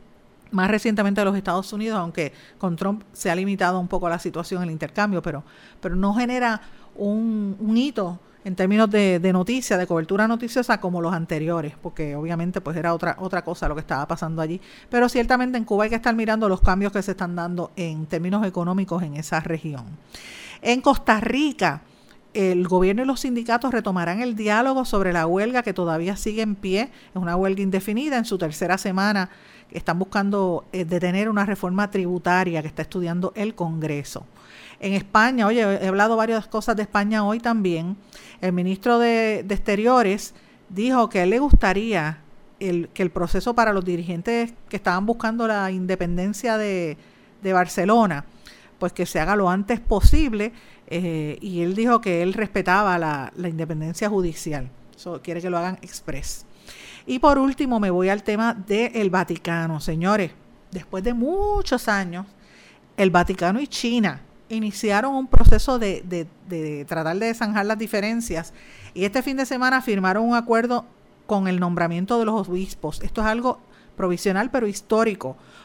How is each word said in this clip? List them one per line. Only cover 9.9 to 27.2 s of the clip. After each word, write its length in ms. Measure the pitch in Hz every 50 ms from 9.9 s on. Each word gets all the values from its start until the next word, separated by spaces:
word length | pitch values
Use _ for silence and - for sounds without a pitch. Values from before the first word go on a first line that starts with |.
| 175 165 160 - 190 202 214 220
noticiosa 500 | 233 233 240 226 - 262 240 - 226 202
como 220 | - 180 180 175
los 120 | 170 165 190
anteriores, 600 | 165 165 - 170 151 156 160 170 170 147 147 - -
porque 340 | - 170 - - 156 147 143
obviamente, 460 | 147 156 165 170 165 170 180 185 -
pues, 160 | - 143 165
era 180 | 165 156 170 170
otra, 220 | 160 180 175 - -
otra 240 | 185 185 196 180 -
cosa 240 | - 202 - 175 151
lo 60 | 151
que 60 | 156
estaba 260 | 151 - 160 131 147
pasando 360 | - 170 - 175 160 160 160 160
allí. 180 | 160 175 185 - - - - - -
Pero 180 | - 240 240 240
ciertamente 500 | - 254 233 233 262 247 254 254 254 240
en 60 | 220
Cuba 200 | - 214 196 214
hay 60 | 214
que 60 | 233
estar 180 | 226 226 247 226
mirando 340 | 226 220 220 220 220 226 202
los 120 | 185 185
cambios 320 | - 202 180 196 202 202 196
que 100 | 202 185
se 100 | - 185
están 220 | - 190 175 175
dando 380 | 175 170 175 175 175 170 - -
en 320 | - 175 165 156 156 156
términos 400 | 156 180 165 170 185 196 208 214
económicos 560 | 190 180 180 170 175 185 196 190 185 165 180 180
en 140 | 151 143
esa 240 | 147 156 - 180 160
región. 460 | 156 170 165 151 - 160 143 127 117 - 151 - - - - - - - - - - - - - -
En 200 | 233 240 262 -
Costa 380 | 294 277 - - - 220 214
Rica, 600 | 226 220 233 269 311 294 254 - 196 165 143 156 - - - - - - - - _ _ -
el 360 | 214 190 185 180 180 180 165
gobierno 340 | 185 180 185 190 208 233 262
y 40 |
los 140 | 269 262 -
sindicatos 520 | - 262 247 233 233 233 226 240 277 262 247
retomarán 480 | 220 214 208 185 180 170 170 175 220
el 160 | 254 247 226
diálogo 480 | 208 214 208 208 220 247 269 269 262 254
sobre 280 | - - 202 190 185 175
la 140 | 170 160
huelga 360 | 165 175 190 208 240 254 247 233
que 100 | 214 185
todavía 420 | 190 180 170 160 165 170 185 202
sigue 280 | 190 - 220 208 220 220
en 120 | 214 208
pie. 360 | 202 208 190 185 202 247 285 - - - - -
Es 20 |
una 200 | 185